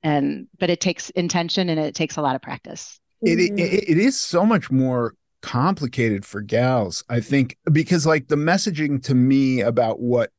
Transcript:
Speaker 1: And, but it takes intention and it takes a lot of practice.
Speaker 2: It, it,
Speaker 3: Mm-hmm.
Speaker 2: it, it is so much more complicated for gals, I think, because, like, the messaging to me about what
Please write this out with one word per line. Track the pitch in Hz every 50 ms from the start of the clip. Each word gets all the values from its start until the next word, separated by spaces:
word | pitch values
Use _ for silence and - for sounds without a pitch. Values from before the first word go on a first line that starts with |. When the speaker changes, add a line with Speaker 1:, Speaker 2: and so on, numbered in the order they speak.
Speaker 1:
And, | - 156 147 143 139 143 147 139 - _ _ _
but | 190 175
it | 175 -
takes | - 185 170 - - -
intention | - 185 175 170 - 180 170 170 - 196 185 175
and | 165 156
it | 156 151 -
takes | - 165 147 -
a | -
lot | 147 139 131
of | 131
practice. | - - 139 127 _ - - - - - - _ _ _ _ _
Speaker 2:
It, | 226 175 170 170
it, | 180 175
Speaker 3:
Mm-hmm. | 202 -
Speaker 2:
it, | 170 156 - - - -
it | 151 165
is | 208 269 269 -
so | - - - 170 196
much | 220 233 170 - -
more | 131 131 131 131 127 123 120 113 - _ _ _ _ _
complicated | - - - 120 131 180 196 - 147 120 - - 120 113 107 98 98
for | - - -
gals, | 107 101 113 117 123 127 131 123 104 90 82 - - _
I | 120 120
think, | 107 - 135 139 131 123 - _ _ -
because, | 147 151 160 - 185 170 139
like, | 160 160 156 131 _
the | 151
messaging | 147 147 165 175 196 - 214 170 147 156 143 143 131 -
to | - 135
me | 127 123 131 135 135 139 131 131 123
about | 101 117 113 120 117 113 110 -
what | 120 120 120 120 113 - _